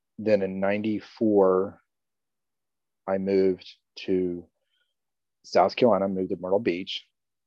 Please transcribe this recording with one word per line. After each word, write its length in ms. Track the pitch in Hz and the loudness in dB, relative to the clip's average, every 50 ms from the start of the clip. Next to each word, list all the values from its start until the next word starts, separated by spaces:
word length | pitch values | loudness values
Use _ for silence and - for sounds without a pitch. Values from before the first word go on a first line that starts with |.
| _ _ _ - | _ _ _ -8
then 240 | 107 107 107 98 | 0 0 2 2
in 200 | 98 95 95 95 | 0 -2 -4 -4
ninety-four, 1200 | 95 98 101 104 104 110 107 101 - - - - 117 107 104 101 95 92 92 92 95 98 - - _ _ _ _ _ _ _ _ _ _ _ _ _ _ _ _ _ _ _ _ _ _ _ _ _ | -2 -2 -2 -2 -2 -4 -4 -4 -8 -12 -8 -2 0 2 4 4 4 4 4 2 0 -2 -8 -16 _ _ _ _ _ _ _ _ _ _ _ _ _ _ _ _ _ _ _ _ _ _ _ _ _
I 120 | - 95 98 | -6 -4 -4
moved 520 | 95 98 98 95 95 95 92 90 - - - _ _ _ _ - | -2 0 2 2 4 2 0 -2 -6 -18 -20 _ _ _ _ -14
to 500 | - - 95 92 92 90 87 87 87 _ _ _ _ _ _ _ _ _ _ _ _ _ _ _ _ _ _ _ _ | -6 -2 -2 0 0 -2 -4 -8 -12 _ _ _ _ _ _ _ _ _ _ _ _ _ _ _ _ _ _ _ _
South 320 | - - - 87 95 - | -2 2 2 2 2 2
Carolina, 320 | - 131 120 104 92 98 98 | 2 2 2 4 2 0 -2
moved 220 | 95 92 95 90 | -2 -4 -4 -4
to 80 | 101 85 | -6 -8
Myrtle 220 | 87 92 95 101 | -4 -2 -2 0
Beach, 460 | 117 117 85 90 95 - - - - _ _ _ _ _ _ _ _ | 0 0 -4 -4 -6 -10 -12 -14 -14 _ _ _ _ _ _ _ _